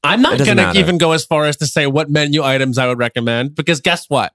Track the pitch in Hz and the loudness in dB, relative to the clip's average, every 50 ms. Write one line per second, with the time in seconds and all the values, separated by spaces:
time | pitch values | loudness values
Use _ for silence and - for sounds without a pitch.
0 | - 143 185 233 254 320 - - - 214 208 196 196 180 175 196 185 160 180 170 | 0 0 2 2 2 2 2 2 2 2 2 2 2 2 2 0 0 0 0 0
1 | 175 160 160 160 - - 165 151 151 151 143 - 156 135 - 165 147 143 135 151 | 2 2 0 0 -2 -2 -2 0 0 0 -2 -2 -6 -2 -2 0 0 0 0 0
2 | 156 147 147 151 147 147 143 156 156 135 131 135 135 131 120 131 127 123 123 120 | -2 0 0 0 0 0 0 0 0 0 0 0 0 0 0 0 0 0 0 -2
3 | 120 117 _ 123 117 117 117 117 127 143 147 - 147 - 170 139 - 185 170 165 | -2 -4 _ -4 -2 -2 -2 -2 -2 -4 -6 -4 -2 -2 -2 0 0 -2 -2 -2
4 | - - 147 131 104 - _ | -4 -2 -2 -2 -2 -2 _